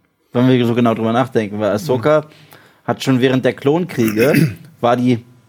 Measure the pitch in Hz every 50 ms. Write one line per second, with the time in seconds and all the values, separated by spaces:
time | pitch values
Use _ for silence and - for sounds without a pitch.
0 | _ _ _ _ _ _ - 123 123 131 131 123 123 117 117 120 120 117 113 101
1 | 110 110 117 120 127 127 - 120 107 98 104 104 107 101 95 104 175 147 127 120
2 | 110 151 156 151 151 - - - - - - - - _ _ _ - - 120 -
3 | - 139 131 120 127 135 127 131 110 127 113 - - 139 151 175 185 - - -
4 | 113 113 104 107 120 139 170 - 165 127 95 - - - - - - 120 123 123
5 | 123 127 123 113 - - - _ _